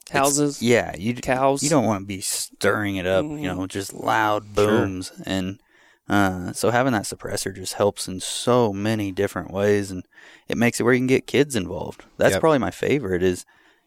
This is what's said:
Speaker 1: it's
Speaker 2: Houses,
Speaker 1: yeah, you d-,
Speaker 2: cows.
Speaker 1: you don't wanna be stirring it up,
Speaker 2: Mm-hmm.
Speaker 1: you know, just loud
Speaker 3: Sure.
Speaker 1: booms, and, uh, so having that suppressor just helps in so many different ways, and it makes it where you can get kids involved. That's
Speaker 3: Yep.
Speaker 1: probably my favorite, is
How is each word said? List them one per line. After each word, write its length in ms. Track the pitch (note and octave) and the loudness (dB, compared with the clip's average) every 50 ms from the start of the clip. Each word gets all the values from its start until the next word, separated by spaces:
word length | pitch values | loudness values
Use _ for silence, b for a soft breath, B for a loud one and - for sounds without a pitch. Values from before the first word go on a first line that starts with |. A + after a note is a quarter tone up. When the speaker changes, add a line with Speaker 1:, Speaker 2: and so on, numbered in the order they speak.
Speaker 1:
it's 80 | - - | -8 -4
Speaker 2:
Houses, 520 | - C#3 C3+ C#3+ C#3 D3 D3 C#3+ C#3 - | 0 0 2 2 2 2 0 0 -2 0
Speaker 1:
yeah, 320 | A2+ A#2 A#2+ G#2+ F2 E2 - | 2 4 4 4 2 0 -4
you 160 | - F#2+ A#2 | -6 -4 -4
d-, 80 | A#2+ B2+ | -4 -4
Speaker 2:
cows. 420 | - C#3 B2+ B2+ C3+ C3+ C#3 C#3 | -2 -2 0 2 2 2 2 2
Speaker 1:
you 60 | C#3 D3+ | 2 2
don't 140 | E3+ C#3 A2 | 2 4 4
wanna 180 | A2 G#2+ F#2+ G2 | 2 0 -2 -4
be 140 | G2+ G2 F#2 | -6 -8 -8
stirring 760 | - - - - - - _ - - G2 A2 G#2+ G#2 G2+ G2 | -6 -6 -6 -6 -6 -8 _ -2 0 0 2 0 0 -2 -2
it 100 | F#2+ F2 | -2 0
up, 180 | F#2 F#2+ F#2 F2+ | 2 2 2 2
Speaker 2:
Mm-hmm. 140 | D3+ D3 D3+ | 0 -4 -6
Speaker 1:
you 80 | D3 F#2 F2+ | -6 -6 -4
know, 120 | F2+ F#2+ | -6 -6
just 260 | F#2+ - G2+ G2 - | -6 -6 -8 -8 -8
loud 520 | - - - A2+ A#2 A2 A2 G#2+ G#2+ G#2 G#2 G#2 G2+ | -10 -6 -2 0 2 2 2 2 0 -2 -4 -2 0
Speaker 3:
Sure. 120 | G#2 G#2 | 2 4
Speaker 1:
booms, 460 | G#2+ G#2+ A#2+ A2+ G2 F#2+ F#2 F#2 - - - - | 4 4 4 2 0 -2 -6 -8 -10 -12 -12 -8
and, 360 | - F#2 F#2+ F#2 F#2+ G2 - b b b b b b b b b - | -4 -4 -2 -2 -4 -6 -10 b b b b b b b b b -2
uh, 440 | G2 G2+ G2 F#2 F#2 F2+ F2+ G2+ - | 0 2 2 0 -2 -4 -6 -8 -6
so 160 | - - G#2 | -2 0 0
having 220 | A#2 A#2+ C3 C#3 | 2 2 2 2
that 120 | A#2+ G2+ F#2 | 0 -2 -2
suppressor 500 | - F#2 - - - G2+ G2+ - G2 F#2+ | -6 -10 -10 -8 -8 -6 -6 -6 -6 -8
just 200 | G2 F#2 - - | -10 -10 -6 -2
helps 340 | - G#2+ G2+ - - - G2 | 0 0 0 0 -2 -6 -8
in 120 | F#2 F2+ | -8 -8
so 520 | - - - - - A#2+ B2 B2+ A#2+ G#2 | -8 -8 -8 -4 0 2 2 4 4 2
many 400 | G2 G2 G2+ A2 A2+ A2 G2+ G2 | 0 -2 -2 -2 -2 -2 -2 -4
different 380 | F#2 F#2+ G2+ G2 - F#2+ - - | -2 -2 -2 -2 -2 -6 -8 -6
ways, 380 | F2 G2 G2+ G#2 G#2 G2+ G2+ F#2+ | -2 0 2 4 4 2 0 -2
and 140 | F#2+ F2+ - _ B B B B B B B B | -8 -10 -12 _ B B B B B B B B
it 80 | - G#2+ | -2 0
makes 220 | A#2 A#2+ - - | 2 2 2 2
it 20 | A2 | 2
where 100 | A#2 C3 | 4 4
you 60 | B2 | 4
can 60 | C3 | 4
get 200 | B2+ C3 - - | 2 2 2 2
kids 280 | - - A#2 C#3+ D3 C3 | 2 2 2 2 2 0
involved. 480 | G#2+ F2 E2+ F#2 E2 - - - - - _ _ | -4 -4 -4 -6 -8 -8 -10 -12 -14 -20 _ _
That's 160 | - - C#3 | 2 2 4
Speaker 3:
Yep. 80 | - C#3+ | 4 4
Speaker 1:
probably 180 | D#3+ D#3+ D3+ B2+ | 4 4 4 4
my 120 | G2+ F2+ | 2 -2
favorite, 500 | - - - - B2+ D3+ A#2+ F#2 F#2 E2+ | -4 -2 0 0 0 0 0 0 0 2
is 220 | F#2 F#2 F2+ - - b b b b b b b b | 2 2 2 0 -4 b b b b b b b b